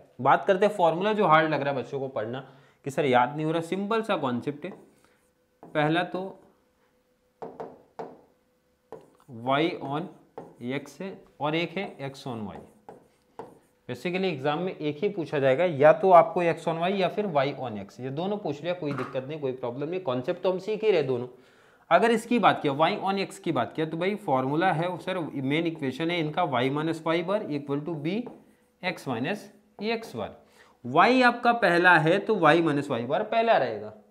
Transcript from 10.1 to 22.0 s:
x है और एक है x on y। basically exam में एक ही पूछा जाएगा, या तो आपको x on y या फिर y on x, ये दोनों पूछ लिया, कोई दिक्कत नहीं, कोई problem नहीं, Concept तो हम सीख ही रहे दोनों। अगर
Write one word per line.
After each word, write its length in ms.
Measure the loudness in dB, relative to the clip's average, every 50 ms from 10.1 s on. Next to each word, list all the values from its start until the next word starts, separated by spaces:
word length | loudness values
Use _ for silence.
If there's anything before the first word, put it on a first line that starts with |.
| -14 -20 _ _ _ -18 -18 -18 -18 _ -8 -6 -6
x 260 | -6 -8 -10 -14 -12
है 120 | -12 -12 -12 -14 -20 _ _ _
और 140 | -4 -2 0
एक 160 | 0 -2 -2
है 140 | -4 -8 -8 -8 -10 -10 -12
x 220 | -12 -12 -10 -10
on 200 | -10 -8 -8 -8
y। 140 | -10 -12 -14 -18 -20 _ _ _ -20 -20 -20 _ _ _ _ _ _ _ -18 -18 -18 -18 _ _ _ _ _ _ -14
basically 360 | -14 -8 -6 -6 -4 -2 -2
exam 320 | -2 -2 -2 -2 -2 -2 -2
में 140 | -2 -4 -6
एक 260 | -4 -6 -6 -4 -2
ही 100 | -4 -4
पूछा 280 | -2 -4 -6 -4 -2 2
जाएगा, 260 | 4 4 4 4 2
या 280 | 0 2 6 8 8 8
तो 160 | 8 6 8 10
आपको 300 | 10 8 8 2 0 2
x 240 | 2 0 0 -2 -4
on 120 | -2 -2 -2
y 80 | -2 0
या 160 | 0 0 0
फिर 180 | 0 -2 -4 0
y 180 | 0 0 0 0 -2 -4
on 180 | -8 -8 -8 -8
x, 200 | -10 -12 -14 -12
ये 100 | -10 -8 -6
दोनों 240 | -6 -4 -4 -4 -4
पूछ 240 | -4 -6 -8 -6 -4
लिया, 120 | -6 -6
कोई 180 | -4 -4 -4 -4
दिक्कत 320 | -4 -6 -6 -6 -8 -6 -6
नहीं, 120 | -10 -6
कोई 120 | -6 -6 -6
problem 340 | -4 -6 -8 -6 -6 -6 -6
नहीं, 120 | -6 -6 -4
Concept 400 | -4 -4 -4 -2 -4 -6 -2 0
तो 100 | 0 0
हम 60 | 0
सीख 240 | -2 -4 -4 0 2
ही 60 | 2
रहे 120 | 4 4 2
दोनों। 220 | 2 -2 -2 -4 -8 -12 -20 -20 _ _ _ _ _ _ _ _ _
अगर 200 | 4 4